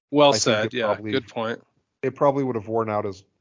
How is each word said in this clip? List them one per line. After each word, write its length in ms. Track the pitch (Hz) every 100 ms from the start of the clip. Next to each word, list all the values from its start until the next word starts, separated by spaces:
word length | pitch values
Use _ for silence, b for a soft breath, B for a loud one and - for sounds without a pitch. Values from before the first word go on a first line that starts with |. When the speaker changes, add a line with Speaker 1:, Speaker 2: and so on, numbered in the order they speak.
| -
Speaker 1:
Well 180 | 143 143
Speaker 2:
I 40 |
think 80 | -
Speaker 1:
said. 240 | 135 107 110
Speaker 2:
it 60 |
Speaker 1:
Yeah, 120 | 120 107
Speaker 2:
probably, 260 | 104 107
Speaker 1:
good 160 | 131 127
point. 340 | 123 113 117 _ _ _ _
Speaker 2:
it 120 | 135 127
probably 280 | 147 139
would 120 | 131 113
have 120 | 98
worn 220 | 113 110
out 160 | 104 104
as 180 | 95 _ _